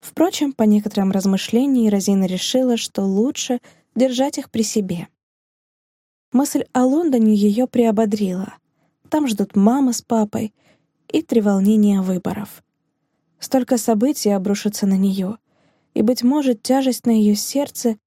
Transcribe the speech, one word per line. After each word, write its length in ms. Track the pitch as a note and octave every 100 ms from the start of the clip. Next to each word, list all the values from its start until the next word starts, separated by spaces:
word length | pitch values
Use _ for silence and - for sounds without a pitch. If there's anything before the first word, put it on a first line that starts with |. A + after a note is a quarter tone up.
Впрочем, 520 | - - E4+ - C#4+
по 120 | C4+
некоторым 460 | A3 G#3 G#3 G#3 F#3+
размышлениям 800 | F#3+ F#3+ F#3+ - A3+ C#4 C4 A3
Розина 340 | G3+ F#3 G3 F#3
решила, 500 | F3+ - B3+ B3+ A#3
что 260 | - -
лучше 580 | G3 G3 B3 - - B3 - _ _
держать 420 | - C4 B3 C#4 D4
их 140 | C4
при 120 | A3+
себе. 460 | A3 A3 F#3 F3 - _ _ _ _ _ _ _ _ _ _ _ _
Мысль 320 | A#3+ C#4+ D4 -
о 120 | B3+
Лондоне 500 | B3+ C#4+ F4 B3+ A3
её 320 | G#3+ G#3 G#3 B3+
приободрила. 880 | A#3+ A#3 G#3+ A3+ G#3 G3 F3+ F#3+ - _ _ _ _ _
Там 180 | D4+ C#4+
ждут 300 | G#3+ G3 G#3
мама 360 | G3+ C4+ C4
с 100 | A#3
папой 500 | _ A3+ G#3 A3+ A3 _ _ _ _ _ _
и 140 | -
треволнение 800 | - A#3 G#3 G3 G3 A3 G#3 G3
выборов. 600 | F#3 F#3 - G#3 G#3 - _ _ _ _ _ _ _ _
Столько 380 | - C4 B3 B3
событий 520 | - A3 B3+ D4+ G#3+
обрушится 560 | G3+ F#3+ G3+ G#3+ G#3 G3
на 120 | F#3+
неё, 400 | G3 F#3+ F#3 A3+ _ _ _ _ _
и, 80 | -
быть 200 | G#3+ B3+
может, 400 | A#3+ D4 C4+ A3+
тяжесть 440 | - C4 C4 A#3+ A#3
на 40 |
её 240 | A3 G#3
сердце 640 | G#3 - C#4 C#4+ - A#3+ G#3+